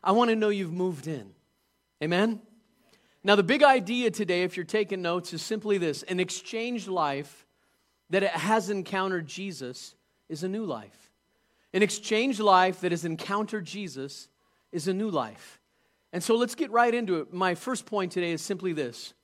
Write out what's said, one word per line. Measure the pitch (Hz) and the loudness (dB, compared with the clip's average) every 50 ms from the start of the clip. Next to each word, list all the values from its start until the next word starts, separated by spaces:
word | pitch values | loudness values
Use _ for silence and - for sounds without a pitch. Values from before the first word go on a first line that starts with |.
| - | 2
I | 180 | 4
want | 196 226 240 240 | 4 6 6 4
to | 226 | 4
know | 220 214 214 | 2 2 2
you've | 208 202 190 165 160 | 2 0 -2 -4 -2
moved | 180 180 185 175 143 139 156 | -2 -2 -2 -2 -4 -8 -8
in." | 160 135 107 95 - _ _ _ _ _ _ _ _ _ _ _ _ _ - | -8 -8 -10 -14 -20 _ _ _ _ _ _ _ _ _ _ _ _ _ -2
Amen? | 156 175 180 208 226 226 208 - _ _ _ _ _ _ _ _ _ _ _ _ _ _ _ _ | 0 2 2 2 2 0 -4 -10 _ _ _ _ _ _ _ _ _ _ _ _ _ _ _ _
Now, | 196 208 | 4 6
the | 202 196 | 6 6
big | 165 254 294 294 | 4 6 8 8
idea | 285 269 254 196 175 233 247 247 226 | 8 8 6 4 0 -2 0 0 0
today, | - - 214 170 180 175 180 | 0 -2 -2 0 2 0 0
if | 180 180 - | -2 -4 -6
you're | 175 | -10
taking | 160 - 214 208 - 196 185 | -2 -2 -2 -2 0 -4 -4
notes, | 180 170 170 180 175 - | -2 -2 -2 -2 -4 -6
is | - 165 | -10 -10
simply | - - 220 214 214 208 202 196 | -6 -6 -6 -6 -2 0 0 0
this. | 175 165 143 139 - | 0 -2 -4 -4 -6
An | - 185 180 | -6 -2 -2
exchanged | 185 180 - - - - - 226 226 240 247 233 185 190 | -2 -2 -4 -10 -10 -8 -6 -6 -4 -4 -6 -6 -6 -4
life | 185 180 160 147 139 139 147 143 - - _ _ _ _ _ _ _ _ _ _ _ _ _ _ | -2 0 0 0 0 -4 -6 -10 -16 -20 _ _ _ _ _ _ _ _ _ _ _ _ _ _
that | 160 190 196 | 0 2 2
has | 196 170 165 156 185 220 226 196 185 | 2 0 -2 0 2 2 2 2 0
encountered | 208 196 180 - 190 190 190 190 185 180 165 139 | -4 -4 -4 -4 -2 -2 -2 -2 -2 -4 -6 -8
Jesus | - - 190 196 170 135 131 123 127 - - - - _ _ _ _ _ _ _ | -10 -10 -10 -10 -10 -10 -10 -12 -12 -12 -16 -18 -20 _ _ _ _ _ _ _
is | 165 147 165 | -10 -6 -6
a | 185 | -4
new | 190 214 226 | -4 -4 -4
life. | 190 135 110 107 104 _ _ _ _ _ _ _ _ _ _ _ _ _ _ _ _ - | -4 -6 -6 -8 -14 _ _ _ _ _ _ _ _ _ _ _ _ _ _ _ _ 2
An | 185 208 | 4 4
exchanged | 202 - - - - 220 214 233 269 262 196 | 4 2 -4 -4 -2 0 2 2 0 0 2
life | 214 208 190 185 185 185 185 180 | 4 6 8 8 8 6 2 0
that | - 180 | -2 -2
has | 170 170 160 | -2 -2 -2
encountered | 175 160 160 - - 196 208 214 208 - 214 175 | -6 -6 -6 -6 -4 -2 -4 -2 -4 -6 -8 -8
Jesus | 151 - 196 208 180 - 135 135 139 - - - _ _ _ _ _ _ _ _ _ - | -8 -10 -10 -10 -10 -10 -10 -10 -10 -12 -14 -18 _ _ _ _ _ _ _ _ _ -8
is | 175 143 185 | -6 -2 -2
a | 185 | -2
new | 190 214 220 | -2 -2 -2
life. | 185 147 123 110 101 - - - - _ _ _ _ _ _ _ _ _ _ _ | 0 -2 -2 -2 -6 -16 -20 -20 -20 _ _ _ _ _ _ _ _ _ _ _
And | - 175 | -8 -6
so | 170 - 226 | 0 2 2
let's | 233 240 233 - | 2 2 0 -2
get | - 320 233 | -4 -6 0
right | 208 233 240 240 233 | 4 4 4 4 4
into | 240 233 196 185 160 | 0 0 0 -2 -2
it. | 147 - - | -2 -6 -4
My | 180 190 185 175 | 0 0 0 0
first | 165 - 247 262 - - | 0 -2 -4 -4 -4 -6
point | - - 208 190 175 | -4 -4 -2 -2 -2
today | 170 185 175 170 | -2 -2 -2 -2
is | 165 156 | -2 -4
simply | - - 202 180 190 185 170 | -4 -6 -6 -4 -4 -4 -4
this. | 151 143 120 117 - - - - _ | -2 -4 -6 -6 -12 -16 -18 -18 _